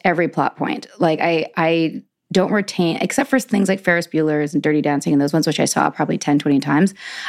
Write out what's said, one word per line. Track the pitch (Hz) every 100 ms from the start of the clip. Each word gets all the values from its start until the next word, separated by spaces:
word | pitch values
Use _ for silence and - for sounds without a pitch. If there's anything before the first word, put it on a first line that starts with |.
every | 185 165 165
plot | - 139 -
point. | - - - -
Like, | 170 156
I, | 170 160 - -
I | 165 165 160 - - _ _
don't | 185 180
retain, | 208 202 - 165 -
except | - - 285
for | 262
things | - 202 190
like | 190
Ferris | 185 170 170
Bueller's | 156 156 151 147 147
and |
Dirty | 151 151
Dancing | 147 143 165
and | 143
those | 143
ones, | 165 160
which | -
I | -
saw | 147 147
probably | - 156 -
ten, | - 143
twenty | 147 139
times. | 143 143 190 - - -